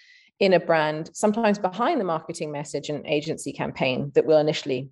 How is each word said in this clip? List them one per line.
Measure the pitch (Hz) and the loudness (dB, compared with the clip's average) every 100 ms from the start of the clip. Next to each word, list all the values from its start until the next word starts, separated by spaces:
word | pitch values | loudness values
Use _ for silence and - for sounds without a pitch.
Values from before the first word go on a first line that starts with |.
| _ _ _ - | _ _ _ 0
in | 196 | 4
a | 175 | 4
brand, | 175 165 151 156 165 | 4 2 2 -2 -8
sometimes | - 214 214 226 202 | 0 0 2 2 2
behind | 190 185 247 320 | -2 0 0 0
the | 185 | -2
marketing | 156 - 165 156 | -4 -6 -8 -8
message | 147 147 143 139 | -8 -6 -6 -6
and | 147 - | -6 -2
agency | 151 156 139 139 | -2 -2 -6 -8
campaign | 135 143 - 135 131 143 156 | -6 -6 -2 -2 -2 -2 0
that | 160 | 4
will | 156 | 4
initially | 151 151 143 131 139 | 4 0 -4 -6 -8